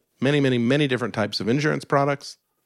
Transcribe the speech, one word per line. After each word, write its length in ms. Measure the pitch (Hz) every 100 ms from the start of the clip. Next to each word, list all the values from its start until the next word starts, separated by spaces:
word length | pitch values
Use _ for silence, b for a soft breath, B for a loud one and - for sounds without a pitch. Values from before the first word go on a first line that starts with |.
| _ -
many, 220 | 131 147
many, 160 | 135 123
many 320 | 117 147 147
different 240 | 123 113
types 260 | 110 104 -
of 80 | 95
insurance 380 | 139 151 147 -
products. 520 | 143 143 143 - - _ _